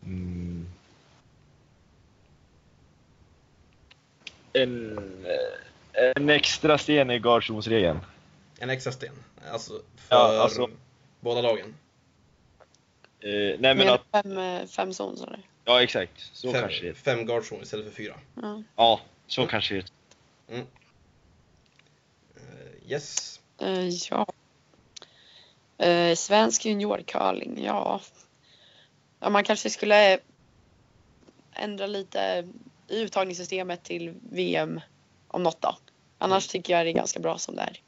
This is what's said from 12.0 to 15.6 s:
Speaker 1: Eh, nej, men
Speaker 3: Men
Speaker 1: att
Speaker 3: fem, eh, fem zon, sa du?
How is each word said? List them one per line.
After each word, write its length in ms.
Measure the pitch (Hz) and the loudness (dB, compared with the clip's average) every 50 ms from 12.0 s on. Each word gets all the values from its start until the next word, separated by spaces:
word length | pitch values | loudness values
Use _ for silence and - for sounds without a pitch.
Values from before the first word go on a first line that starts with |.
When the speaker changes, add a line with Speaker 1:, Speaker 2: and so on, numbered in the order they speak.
| _ _ _ _ _ _ _ _ _ _ _ _ - _ _ _ _ _ _ _ _ - _ _ | _ _ _ _ _ _ _ _ _ _ _ _ -20 _ _ _ _ _ _ _ _ -20 _ _
Speaker 1:
Eh, 100 | - 104 | -8 -4
nej, 280 | 101 104 104 101 92 - | -2 -2 0 -2 -2 2
men 180 | 117 131 135 135 | 4 4 4 6
Speaker 3:
Men 120 | 135 131 | 6 6
Speaker 1:
att 120 | 123 123 - _ | 4 4 2 _
Speaker 3:
fem, 260 | - 208 202 202 196 190 | -2 -2 -2 -2 -6 -6
eh, 280 | 185 185 180 180 190 | -6 -4 -6 -6 -8
fem 280 | 185 - - 190 190 185 | -8 -4 -4 -4 -4 -4
zon, 240 | - 202 98 - - | -6 -8 -8 -8 -10
sa 80 | - | -14
du? 120 | - - - - _ _ _ | -14 -14 -16 -18 _ _ _